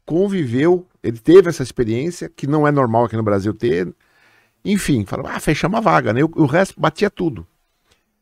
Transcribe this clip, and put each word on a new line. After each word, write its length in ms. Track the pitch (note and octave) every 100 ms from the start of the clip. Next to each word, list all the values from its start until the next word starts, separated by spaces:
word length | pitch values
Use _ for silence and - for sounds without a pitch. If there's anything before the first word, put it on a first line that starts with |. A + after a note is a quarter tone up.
| -
conviveu, 800 | D#3+ G3+ G3 C3 A#2 D#3 F3+ F3 _
ele 160 | - A2+
teve 320 | - F3+ F3
essa 140 | D3
experiência, 640 | B2+ - A#2 A2+ D#3 F3 D#3+
que 160 | - C#3
não 220 | D3+ D3
é 40 |
normal 340 | D3 B2 A2+ A#2
aqui 120 | A2
no 60 |
Brasil 280 | A2 G2+ G2
ter. 380 | G#2 A#2+ E3 F3 - _ _ _ _ _ _
Enfim, 420 | F3 G3+ - C3+ G2
falou, 200 | - -
"Ah, 120 | -
fechamos 380 | - D3+ D#3+ A3
a 40 |
vaga", 320 | G#3+ D#3+ A#2+
né? 100 | A2
O, 80 | D#3+ D#3+
o 100 | D3+
resto 340 | D#3 F#3+ -
batia 300 | D#3 - G#3
tudo. 380 | - F3 A2 E2 _ _ _ _ _ _ _